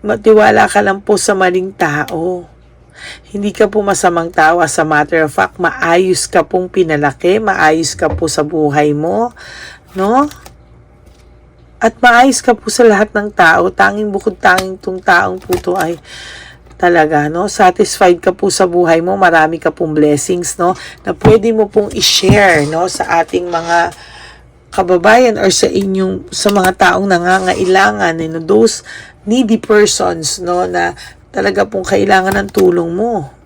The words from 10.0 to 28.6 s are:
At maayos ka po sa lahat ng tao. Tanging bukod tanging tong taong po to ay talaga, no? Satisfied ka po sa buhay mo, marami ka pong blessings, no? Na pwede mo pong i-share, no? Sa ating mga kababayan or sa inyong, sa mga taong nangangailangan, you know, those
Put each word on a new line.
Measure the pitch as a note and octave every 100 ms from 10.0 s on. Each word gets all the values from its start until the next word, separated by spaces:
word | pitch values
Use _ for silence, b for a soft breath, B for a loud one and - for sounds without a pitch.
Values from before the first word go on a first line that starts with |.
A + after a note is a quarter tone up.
| F#3+ B3 D4 - - - - - _ _ - _ - _ _ _ _ -
At | A3+ -
maayos | B3 A#3 C4 B3
ka | - A3+
po | -
sa | -
lahat | A#3 G3+ G#3+
ng | G#3 G#3
tao. | - E3+ E3+ F3+
Tanging | F#3 G3 G#3 G#3+
bukod | G3 G#3+
tanging | F3+ G3 F#3 F#3+ F#3
tong | - F#3
taong | F#3+ F3+ F#3+ F#3
po | -
to | F3+ - F#3
ay | E3 E3+ B B B B B B -
talaga, | - F3+ F3 D3+ D#3 D3
no? | E3 G3
Satisfied | - F#3 F3+ G3+ - F#3 F3
ka | -
po | F#3 G3+
sa | - F#3
buhay | F3 F3 E3
mo, | F3
marami | G3 F#3 E3+ D#3+ E3
ka | D#3+
pong | D3+ D#3+
blessings, | D3+ D3+ D3 - F3 E3+ -
no? | F3 F#3 B B -
Na |
pwede | F3 - A3 A3
mo | A3 G3+
pong | G#3+ G#3
i-share, | - - - F#3+ G#3 G3 D#3+ D3
no? | D#3+ F#3
Sa | - - E3+
ating | E3 F3+ F3
mga | E3+ E3+ E3+ E3+ B B B B B B _ _
kababayan | - F3+ F3+ F#3 A#3 B3 G#3+
or | G3
sa | - -
inyong, | - G3 F#3+ F#3+ F#3 -
sa | - G#3
mga | G3+ F#3
taong | F3+ F#3 F3+ G3
nangangailangan, | F3+ F3 F#3+ F#3 - F#3 F#3 G3+ G#3 F#3 E3 D#3+
you |
know, | D#3+
those | D#3+ G#3+